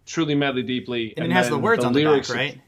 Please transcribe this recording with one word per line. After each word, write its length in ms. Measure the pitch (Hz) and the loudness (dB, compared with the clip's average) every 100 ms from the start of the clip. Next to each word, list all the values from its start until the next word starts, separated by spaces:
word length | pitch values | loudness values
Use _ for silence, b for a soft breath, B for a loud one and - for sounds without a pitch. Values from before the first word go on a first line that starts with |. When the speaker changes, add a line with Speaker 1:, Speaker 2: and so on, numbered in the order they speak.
| - | -8
Speaker 1:
Truly 280 | - 151 | -4 0
Madly 280 | 143 143 127 | 0 0 -2
Deeply, 480 | 117 127 123 120 110 156 | -4 -4 -4 -4 -6 -6
Speaker 2:
And 80 | |
Speaker 1:
and 80 | 165 | 0
Speaker 2:
it 40 | 175 | 2
has 100 | - | 2
Speaker 1:
then 60 | |
Speaker 2:
the 60 | 139 | 0
words 240 | 202 233 | 2 2
Speaker 1:
the 40 | 120 | 2
Speaker 2:
on 60 | |
the 100 | 131 | 2
back, 80 | 151 | 4
Speaker 1:
lyrics 200 | 143 123 | 2 2
Speaker 2:
right? 300 | 120 139 135 | -2 -4 -6